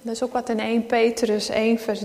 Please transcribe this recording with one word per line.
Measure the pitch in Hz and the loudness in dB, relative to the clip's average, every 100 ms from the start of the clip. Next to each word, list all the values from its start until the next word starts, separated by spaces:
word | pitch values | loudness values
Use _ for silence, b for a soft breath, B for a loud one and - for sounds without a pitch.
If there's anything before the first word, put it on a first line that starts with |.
Dat | 220 | -10
is | 226 | -6
ook | 247 | -4
wat | 247 247 | -4 -2
in | 220 | -2
één | 220 233 226 | 0 0 2
Petrus | 240 226 226 220 208 202 | 2 2 2 0 0 0
één | - 220 226 | 0 2 2
vers | - 208 | 0 -4